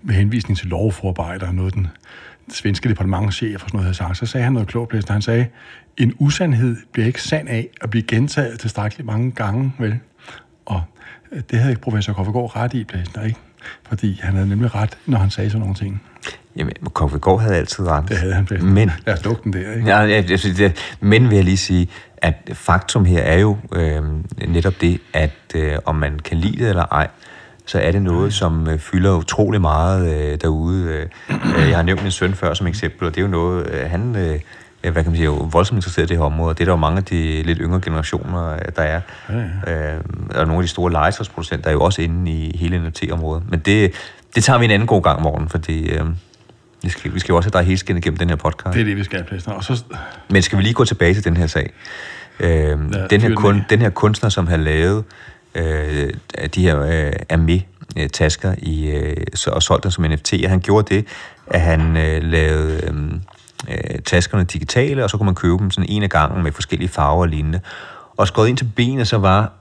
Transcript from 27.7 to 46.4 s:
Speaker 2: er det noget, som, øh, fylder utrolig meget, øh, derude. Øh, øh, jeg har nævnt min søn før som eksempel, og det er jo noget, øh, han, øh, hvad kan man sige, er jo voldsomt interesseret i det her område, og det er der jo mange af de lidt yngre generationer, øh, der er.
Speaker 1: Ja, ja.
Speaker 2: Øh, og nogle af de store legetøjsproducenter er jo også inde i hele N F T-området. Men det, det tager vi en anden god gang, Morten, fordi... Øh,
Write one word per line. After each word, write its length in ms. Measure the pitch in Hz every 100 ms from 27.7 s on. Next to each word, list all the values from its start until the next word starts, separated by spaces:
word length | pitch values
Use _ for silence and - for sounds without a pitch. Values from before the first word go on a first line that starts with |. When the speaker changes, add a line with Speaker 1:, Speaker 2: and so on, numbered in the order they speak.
| -
Speaker 2:
er 140 | 80
det 100 | 95
noget, 320 | 95 85 95
som, 340 | - 87 80 80
øh, 100 | 80
fylder 380 | - 92 98 90
utrolig 440 | 78 - 104 107
meget, 720 | 80 76 85 95 87 76 76
øh, 80 | 76
derude. 520 | 80 78 80 92 85
Øh, 140 | 78 76 - -
øh, 380 | - - - 139
jeg 80 | 104
har 60 |
nævnt 200 | 85 92
min 80 | 98
søn 240 | 90 90
før 200 | 95 87
som 120 | 82 92
eksempel, 400 | - 80 - 85
og 80 |
det 60 | 80
er 40 |
jo 60 | 95
noget, 400 | 85 85 90 -
øh, 200 | 69 71
han, 260 | 87 117 110
øh, 240 | 85 76 - - - _
hvad 120 | 85
kan 120 | 82 80
man 80 | 82
sige, 40 |
er 40 |
jo 100 | 78
voldsomt 440 | 73 80 82 98 113
interesseret 280 | 92 85 82
i 20 |
det 80 | 85
her 80 |
område, 260 | 73 78 82
og 80 | 78
det 60 |
er 20 | 85
der 60 |
jo 40 | 87
mange 220 | 78 90
af 60 |
de 380 | 95 87 80 78
lidt 160 | 82 82
yngre 220 | 85 92
generationer, 720 | 90 80 76 87 - 90 82
øh, 60 | 78 - 82
der 60 |
er. 180 | 78 80 90 - -
Speaker 1:
Ja, 60 | 113 101 92 95
ja. 280 | 80 76
Speaker 2:
Øh, 60 | 78 - - -
og 120 | - 80
nogle 100 | 82
af 60 |
de 60 | 87
store 240 | - 87
legetøjsproducenter 760 | 82 80 104 104 - 80 78 80
er 40 |
jo 80 | 76
også 220 | 80 98
inde 280 | 82 82 87
i 240 | 80 78 82
hele 220 | 85 90
N 140 | 82
F 20 |
T-området. 480 | 80 80 82 80 78 87
Men 80 | 87
det, 340 | 87 104 95 - - - _
det 100 | 117
tager 140 | 110 127
vi 60 |
en 60 | 117
anden 160 | 101 117
god 160 | 104
gang, 200 | 82 73
Morten, 260 | 78 76 78
fordi... 420 | 82 80 80 80
Øh, 140 | 78 80 85 _ _